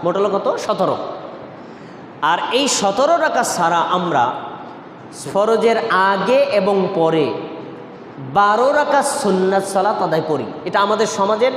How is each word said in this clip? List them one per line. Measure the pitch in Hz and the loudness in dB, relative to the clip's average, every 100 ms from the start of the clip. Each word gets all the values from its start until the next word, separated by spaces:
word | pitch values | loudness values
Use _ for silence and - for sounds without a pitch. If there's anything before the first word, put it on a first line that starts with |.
মোট | 170 185 | 0 0
হলো | 202 | 0
কত? | 196 247 - | 0 -2 -4
সতেরো। | - - 175 120 - - - - - - - - - - - - | -2 0 0 -2 -6 -10 -12 -14 -16 -16 -18 -18 -18 -18 -18 -4
আর | 151 170 - | 0 0 0
এই | 240 277 | 0 0
সতেরো | - 196 196 285 339 | 0 0 2 2 4
রাকাত | 302 - 226 - | 2 0 -2 0
ছাড়া | 170 170 | 2 2
আমরা | 165 180 180 147 120 - - - - - - - - - - | 0 0 0 2 0 -2 -10 -14 -16 -16 -18 -18 -18 -14 -4
ফরজের | 190 214 226 220 226 - | 0 2 4 4 2 2
আগে | 180 190 196 185 262 | 2 4 2 2 4
এবং | 277 208 196 202 185 - | 4 2 2 2 2 2
পরে | 160 160 139 - - - - - - - - - 135 | 2 2 0 -2 -8 -12 -14 -14 -16 -18 -18 -14 -4
বারো | 143 202 214 254 | 2 4 4 4
রাকাত | 294 294 277 269 | 2 2 2 2
সুন্নাত | - 208 190 185 196 | -2 0 2 2 2
সালাত | 190 196 185 - | 0 0 0 0
আদায় | 185 160 | 0 0
করি। | - 180 113 - - | 0 -2 -4 -8 -2
এটা | 202 | 0
আমাদের | 202 214 214 | 2 2 0
সমাজের | - 196 214 247 | 0 0 2 2